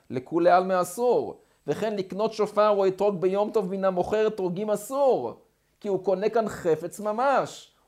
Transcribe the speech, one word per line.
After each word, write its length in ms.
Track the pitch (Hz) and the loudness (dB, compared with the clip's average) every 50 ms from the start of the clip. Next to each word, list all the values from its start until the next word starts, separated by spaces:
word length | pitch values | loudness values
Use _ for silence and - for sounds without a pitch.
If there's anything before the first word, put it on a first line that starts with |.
| _ - | _ -10
לכולי 420 | 120 131 - - 156 170 170 175 | -8 -8 -6 -4 0 2 4 6
עלמא 300 | 175 180 185 190 190 180 | 6 6 4 2 0 0
אסור. 580 | 175 175 - 233 240 247 220 156 117 95 - - _ _ _ _ - - | -2 -2 -4 -2 0 2 2 2 0 -2 -8 -12 _ _ _ _ -6 -6
וכן 280 | 151 165 202 226 214 | -4 -4 -4 -4 -4
לקנות 380 | 196 190 - 185 190 220 - 220 | -4 -6 -6 -4 -4 -4 -2 -2
שופר 360 | - 208 208 - 208 208 214 | -2 -2 0 2 2 4 4
או 180 | 208 196 196 190 | 4 4 2 2
אתרוג 340 | 190 190 202 208 202 165 | 2 2 0 0 0 0
ביום 300 | 180 185 190 202 208 214 | 0 0 0 0 0 0
טוב 200 | 214 220 196 180 | 0 -2 -2 -2
מן 140 | 196 196 190 | -2 -2 0
המוכר 420 | 190 185 180 175 - 214 214 214 220 | 0 0 0 0 0 0 0 0 0
אתרוגים 420 | 214 214 185 175 175 185 214 214 | 0 -2 -4 -4 -4 -4 -2 -2
אסור, 640 | 208 202 208 - 269 277 285 262 220 156 123 110 - - _ _ _ _ _ _ _ _ | -2 -4 -4 -4 -2 2 4 4 4 2 0 -4 -8 -12 _ _ _ _ _ _ _ _
כי 80 | - 208 | -6 -4
הוא 180 | 190 180 185 | -4 -2 0
קונה 240 | 196 185 185 202 220 | 0 0 0 0 0
כאן 200 | 226 233 220 208 | 0 0 0 -2
חפץ 500 | - - - 175 156 156 175 175 - - | -4 -4 -2 0 0 0 -2 -6 -10 -8
ממש, 720 | 202 208 214 226 262 277 262 220 156 - - - - - _ _ _ | -6 -4 -2 0 0 2 2 2 0 -2 -6 -14 -20 -20 _ _ _